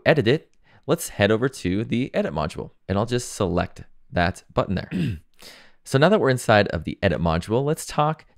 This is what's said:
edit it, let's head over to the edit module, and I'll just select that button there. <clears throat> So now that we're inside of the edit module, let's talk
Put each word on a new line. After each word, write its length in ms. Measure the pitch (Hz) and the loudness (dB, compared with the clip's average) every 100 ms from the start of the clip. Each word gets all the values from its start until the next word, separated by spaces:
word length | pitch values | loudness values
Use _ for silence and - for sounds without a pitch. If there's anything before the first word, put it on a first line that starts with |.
edit 240 | - 151 110 | 2 2 2
it, 240 | 151 _ _ _ - - | 0 _ _ _ -12 -4
let's 220 | 160 - | -4 -4
head 220 | - 101 | 0 2
over 180 | 107 135 | 2 0
to 360 | - 90 95 | -4 -4 -2
the 300 | 117 113 135 | -2 -4 -2
edit 200 | 185 208 | -4 -4
module, 380 | 78 78 - - _ - | -4 -6 -6 -14 _ -4
and 120 | 101 | -2
I'll 80 | 117 | -2
just 260 | 123 - | -4 -4
select 520 | - 95 87 87 - - - - | -4 -2 -2 -4 -8 -20 -20 -6
that 320 | 90 85 - - | -2 -2 -2 -6
button 220 | - - | -4 -2
there. 160 | 92 - | -4 -4
<clears throat> 280 | 180 147 80 _ _ - - - _ - | -4 -4 -6 _ _ -20 -20 -20 _ -2
So 120 | 135 | 2
now 100 | 160 | 4
that 100 | 214 | 4
we're 120 | 131 | 2
inside 380 | 123 - 107 - | 2 4 4 4
of 160 | 82 | -2
the 140 | 80 - | -6 -2
edit 180 | 87 78 | 0 2
module, 420 | 82 82 98 113 | 0 0 0 0
let's 220 | 143 160 | 0 -4
talk 400 | - - 151 156 - | -4 -2 0 -2 -12